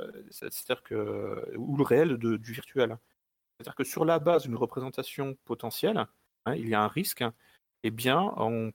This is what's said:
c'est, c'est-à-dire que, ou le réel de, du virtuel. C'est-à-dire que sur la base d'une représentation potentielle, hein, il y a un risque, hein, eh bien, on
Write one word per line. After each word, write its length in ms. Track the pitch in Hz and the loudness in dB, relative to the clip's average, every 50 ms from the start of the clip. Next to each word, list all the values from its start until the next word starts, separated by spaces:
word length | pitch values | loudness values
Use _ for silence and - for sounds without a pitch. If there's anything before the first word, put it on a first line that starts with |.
| - - - - - - | -6 -8 -12 -14 -18 -18
c'est, 220 | - - - - | -16 -10 -10 -8
c'est-à-dire 320 | - - - - 127 - - | -8 -8 -4 -4 -4 -4 -4
que, 720 | - 107 107 104 104 104 101 101 101 101 104 - - - | -6 -4 -2 -2 -2 -4 -4 -4 -6 -6 -6 -8 -8 -8
ou 220 | - 120 143 143 139 | -6 -4 -2 2 2
le 60 | 139 | 4
réel 340 | - 120 135 160 170 135 117 | 6 6 6 6 6 4 0
de, 200 | 117 117 113 107 | 2 0 0 0
du 140 | 110 117 | -2 -6
virtuel. 460 | 117 131 - - - 139 123 113 113 113 _ _ _ _ _ _ _ _ _ _ _ - | -12 -12 -12 -6 0 2 2 2 0 -6 _ _ _ _ _ _ _ _ _ _ _ -16
C'est-à-dire 180 | 120 - - | -14 -10 -4
que 100 | - 135 | -4 -4
sur 180 | - - - 160 | -2 0 0 2
la 160 | 156 165 160 | 4 4 4
base 240 | 147 170 170 156 - | 4 4 4 4 2
d'une 140 | 135 117 113 | 0 -2 -2
représentation 800 | 123 113 - 131 131 131 - - 131 - - - 139 139 131 - _ | -2 -2 -2 -4 -6 -6 -6 -8 -8 -8 -6 -6 -6 -6 -6 -10 _
potentielle, 600 | - 120 - - 113 - - - 185 220 175 107 - _ _ _ _ _ _ - | -6 -6 -6 -6 -8 -6 0 0 2 2 2 0 -2 _ _ _ _ _ _ -4
hein, 100 | 117 135 | -4 -2
il 140 | 165 113 113 | -2 -2 0
y 60 | 110 | 2
a 80 | 104 107 | 2 2
un 40 | 104 | 2
risque, 360 | - - - - - - 123 | 2 -2 -2 -2 -2 -2 -4
hein, 100 | 113 - _ _ _ _ _ _ _ _ _ | -4 -4 _ _ _ _ _ _ _ _ _
eh 80 | - 113 | -4 -4
bien, 440 | 110 110 117 127 135 165 190 202 - - | -2 0 2 4 4 4 4 2 0 0
on 340 | 110 113 117 113 113 110 - | 0 0 0 0 -2 -4 -6